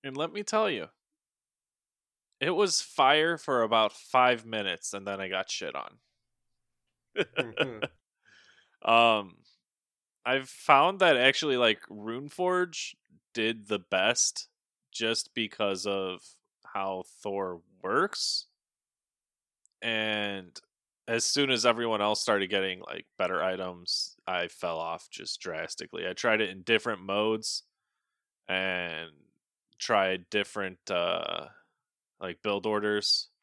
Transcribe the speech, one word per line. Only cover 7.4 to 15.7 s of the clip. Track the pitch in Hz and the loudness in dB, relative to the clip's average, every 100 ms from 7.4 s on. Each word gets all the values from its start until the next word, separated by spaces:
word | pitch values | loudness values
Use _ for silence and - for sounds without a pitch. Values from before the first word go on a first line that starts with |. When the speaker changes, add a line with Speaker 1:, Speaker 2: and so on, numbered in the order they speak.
| 123 - 135 113 147 | -6 -4 -4 -4 -10
Speaker 1:
<laughs> | _ _ _ _ _ _ _ _ _ | _ _ _ _ _ _ _ _ _
Um, | - 117 117 110 98 82 _ _ _ _ _ _ _ _ | 4 6 6 4 -2 -16 _ _ _ _ _ _ _ _
I've | 123 131 131 | 0 0 -2
found | - - 139 160 196 | -12 6 8 8 6
that | 180 135 | 4 6
actually, | 127 135 156 131 | 6 4 2 4
like, | 120 104 - | 4 2 -4
Runeforge | 104 107 117 147 - 180 180 180 165 - - _ _ _ | -14 -10 -8 -10 -4 0 0 -2 -6 -12 -14 _ _ _
did | - 110 113 104 | -2 -2 -2 -4
the | 104 | -6
best | 90 95 98 120 - - - _ _ _ _ | -2 2 2 2 0 -2 -14 _ _ _ _
just | - 113 110 - | -4 -2 -2 -4
because | - 107 - 104 | -4 -6 -2 -2